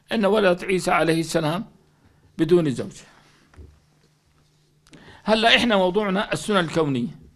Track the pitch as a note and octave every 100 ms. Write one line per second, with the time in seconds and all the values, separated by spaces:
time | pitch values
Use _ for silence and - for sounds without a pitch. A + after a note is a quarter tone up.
0 | - A3+ F#3+ G#3+ F#3+ F3 F#3 F3+ F3+ E3+
1 | D#3+ E3 D#3+ E3 D3+ F3 - _ _ _
2 | _ _ _ - D#3 F3 D3+ A#2+ - -
3 | - _ _ _ _ - - _ _ _
4 | _ _ _ _ _ _ _ _ _ -
5 | - - G#3 A3 A#3 B3+ A#3+ G3+ F3+ G3
6 | G#3 F#3+ A3+ G3+ G#3 G3+ D#3 E3 D3 B2+
7 | A#2+ - -